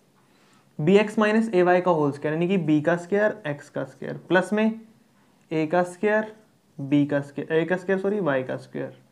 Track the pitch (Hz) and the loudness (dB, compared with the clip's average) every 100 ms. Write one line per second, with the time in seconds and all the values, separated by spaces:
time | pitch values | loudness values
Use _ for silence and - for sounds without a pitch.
0 | _ _ _ _ _ _ _ - 156 202 | _ _ _ _ _ _ _ -4 4 4
1 | 214 - 214 220 226 185 175 180 180 165 | 4 0 2 2 2 2 4 4 2 2
2 | 147 131 151 156 175 196 156 151 151 170 | 0 -2 -4 -2 0 0 2 2 2 -2
3 | 170 202 208 208 156 147 - 143 135 - | 0 0 0 -2 -8 -10 -10 -10 -10 -10
4 | - 143 - 180 180 208 220 220 - _ | -12 -10 0 0 2 0 0 -2 -10 _
5 | _ _ _ _ - 160 156 175 180 175 | _ _ _ _ -6 -4 0 0 -2 -2
6 | 214 214 220 - _ _ _ - 139 143 | 0 0 -2 -10 _ _ _ -12 0 2
7 | 147 143 139 - 147 160 165 180 180 190 | 2 0 -4 -8 -2 0 0 -2 -2 -2
8 | 196 208 170 135 131 131 - 143 135 - | 0 -2 0 -2 -2 -8 -10 -10 -10 -12
9 | _ | _